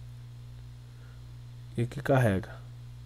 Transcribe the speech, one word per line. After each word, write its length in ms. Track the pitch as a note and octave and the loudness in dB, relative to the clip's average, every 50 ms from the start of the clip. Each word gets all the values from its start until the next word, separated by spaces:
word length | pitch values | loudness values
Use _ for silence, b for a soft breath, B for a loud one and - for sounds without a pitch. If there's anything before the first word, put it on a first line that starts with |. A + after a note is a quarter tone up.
| - - - - - - - - - - - - - - - - B B B B B B B B B B B - - - - - - - - | -10 -10 -10 -10 -12 -12 -12 -12 -10 -10 -10 -10 -10 -10 -12 -12 B B B B B B B B B B B -10 -10 -10 -12 -12 -10 -6 0
E 60 | A#2+ | 0
aqui 180 | A#2+ A#2+ - C#3 | 0 0 0 -2
carrega. 560 | C3 - C#3 B2+ B2 G#2+ F#2+ F#2 - - - - - - - - - - - - - | 4 8 8 10 10 8 8 6 2 0 -8 -10 -10 -12 -12 -12 -12 -12 -10 -10 -10